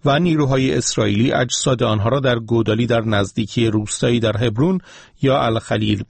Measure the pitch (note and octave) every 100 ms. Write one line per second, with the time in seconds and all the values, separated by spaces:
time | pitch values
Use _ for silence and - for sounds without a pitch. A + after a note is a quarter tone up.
0 | D3 C#3+ F3 D#3 C#3+ C3+ C3 D3+ - -
1 | G#2+ G2+ B2 - B2 - - B2 A#2+ G#2+
2 | G#2+ C3+ C3+ A#2+ A2 A#2 G#2+ A2 A#2+ A#2
3 | A2+ G#2 G2 - G#2+ - A2+ G#2+ G#2+ -
4 | C3 A#2+ A2 G#2 B2 G#2+ D#3+ F#3 - -
5 | - _ C3+ C3+ B2 A2+ - A2+ G#2+ G#2